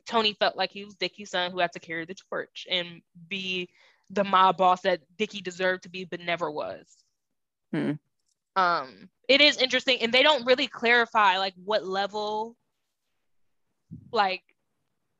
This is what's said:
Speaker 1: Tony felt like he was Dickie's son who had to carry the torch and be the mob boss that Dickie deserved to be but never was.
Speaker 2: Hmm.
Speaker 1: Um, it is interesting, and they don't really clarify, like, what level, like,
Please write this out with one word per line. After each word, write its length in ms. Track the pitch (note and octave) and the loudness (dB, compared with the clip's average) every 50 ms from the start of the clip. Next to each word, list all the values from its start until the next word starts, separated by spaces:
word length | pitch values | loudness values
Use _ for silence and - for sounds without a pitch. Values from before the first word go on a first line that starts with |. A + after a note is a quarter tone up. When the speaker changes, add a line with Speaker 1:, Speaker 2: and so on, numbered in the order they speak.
| _ | _
Speaker 1:
Tony 280 | - - A#3 A3 G#3+ G#3 | -4 0 0 0 0 0
felt 220 | - G#3+ F#3 - | 0 -2 -2 0
like 160 | - F#3+ F#3 | -2 -4 -6
he 140 | - G3+ G3+ | -6 -10 -18
was 100 | G#3 G3+ | -18 -10
Dickie's 360 | F3+ F#3 F3+ - - G#3 G3 | -8 -8 -8 -8 -10 -12 -8
son 180 | - F#3 F3+ F3+ | -4 -4 -4 -4
who 80 | F#3 F3+ | -2 -2
had 140 | F3 E3+ | -4 -4
to 80 | - F3+ | -4 -8
carry 260 | - - E3 E3 D#3+ | -14 -10 -10 -10 -10
the 80 | D#3+ F#3+ - - _ | -10 -12 -16 -14 _
torch 380 | - F3 - - _ - - - | -8 -8 -8 -10 _ -16 -8 -4
and 320 | F3+ F3+ F3 F3 E3+ - - _ _ F3 E3+ E3 | -4 -4 -4 -6 -10 -18 -20 _ _ -20 -16 -12
be 440 | G3 F#3+ F#3 F#3 F#3 F#3 F3+ F3 _ _ _ _ _ _ _ - | -10 -8 -6 -6 -6 -6 -6 -8 _ _ _ _ _ _ _ -6
the 120 | F#3+ G3+ G3 | -4 -2 0
mob 340 | G3 F#3+ F#3 F#3+ F#3+ F3+ E3 | 2 4 6 6 6 6 6
boss 240 | F#3+ F3+ F3+ F3+ | 4 4 4 4
that 200 | - F#3+ F#3 F3 - _ _ - | 2 0 0 -2 -4 _ _ -6
Dickie 240 | G#3+ G#3 - G3+ | -6 -4 -6 -8
deserved 400 | F#3+ F#3 F3+ E3+ F#3+ F#3 F#3 F#3 - | -12 -10 -6 -2 -2 -2 -2 -2 -6
to 60 | F#3 | -12
be 160 | E3+ F#3 F#3 | -14 -12 -12
but 140 | E3+ - E3+ | -10 -12 -8
never 320 | F3 F3 E3+ E3+ F3 D#3 | -4 -4 -4 -2 -2 -4
was. 520 | D3+ D3 - F#2 F#2+ - - - _ _ _ _ _ _ _ _ _ _ _ _ _ _ _ _ - | -4 -6 -8 -8 -10 -12 -16 -20 _ _ _ _ _ _ _ _ _ _ _ _ _ _ _ _ -6
Speaker 2:
Hmm. 200 | D#3+ D3 C#3+ D3 D3+ _ _ _ _ _ _ _ _ _ _ _ | -4 -2 -4 -4 -6 _ _ _ _ _ _ _ _ _ _ _
Speaker 1:
Um, 540 | F#3+ F#3 F3 F3 D#3+ C#3 C3 A2 F#2 - F#3 _ _ _ - | 0 2 2 2 0 -2 -6 -12 -20 -20 -20 _ _ _ 4
it 140 | B3+ C#4 | 6 6
is 160 | D4 D4 C#4 - | 6 6 4 2
interesting, 420 | B3 C4 A#3+ B3+ - - B3 A3+ | 0 0 0 0 0 0 -2 0
and 120 | G#3+ A#3 A#3 | 0 0 2
they 80 | B3+ | 4
don't 240 | C4+ D4+ D#4 C4+ A#3+ | 4 4 4 2 2
really 220 | B3 B3+ B3 C#4+ A#3+ | 2 2 2 2 -2
clarify, 720 | - - - A#3 A#3+ A#3+ A#3 A3+ - A3+ G#3 G3 F#3 F#3+ | -6 -2 0 2 4 4 2 2 2 2 4 4 2 2
like, 160 | G3 G3 F#3 | -2 -4 -6
what 280 | F#3 F3+ F#3+ G#3+ G#3 D3+ | -8 -4 -2 -2 -2 -2
level, 720 | F#3 F#3 F#3+ G3+ G3+ G3 G#3+ G#3+ G#3 G#3+ G#3+ A3 A#3 A#3 _ _ _ _ _ _ _ _ _ _ _ _ _ _ _ _ _ _ _ _ _ _ _ _ _ _ _ - - - - | -2 -4 -4 -4 -4 -4 -6 -6 -6 -6 -6 -8 -10 -12 _ _ _ _ _ _ _ _ _ _ _ _ _ _ _ _ _ _ _ _ _ _ _ _ _ _ _ -20 -20 -14 -4
like, 320 | - A3+ G3+ F#3+ F#3 F3+ - _ _ _ _ _ _ _ _ _ _ _ _ _ _ _ | 0 0 0 0 0 -4 -8 _ _ _ _ _ _ _ _ _ _ _ _ _ _ _